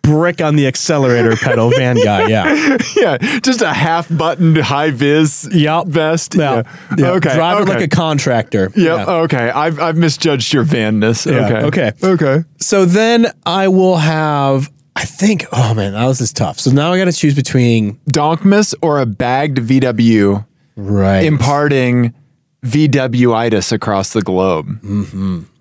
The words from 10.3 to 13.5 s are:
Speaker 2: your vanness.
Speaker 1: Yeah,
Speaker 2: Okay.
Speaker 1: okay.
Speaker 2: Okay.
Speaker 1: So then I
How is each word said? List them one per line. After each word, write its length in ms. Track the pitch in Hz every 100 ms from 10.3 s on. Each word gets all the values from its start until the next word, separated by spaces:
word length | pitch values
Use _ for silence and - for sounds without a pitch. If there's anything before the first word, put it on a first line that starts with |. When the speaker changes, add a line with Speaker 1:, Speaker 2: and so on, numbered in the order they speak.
| 139 113
Speaker 2:
your 100 | 143
vanness. 680 | 143 131 107 107 110 113 -
Speaker 1:
Yeah, 360 | 123 107 110 131
Speaker 2:
Okay. 260 | 180 123 -
Speaker 1:
okay. 60 | 190
Speaker 2:
Okay. 320 | 185 147 139 165 _
Speaker 1:
So 240 | - 202 180
then 400 | 190 226 233 226 -
I 240 | -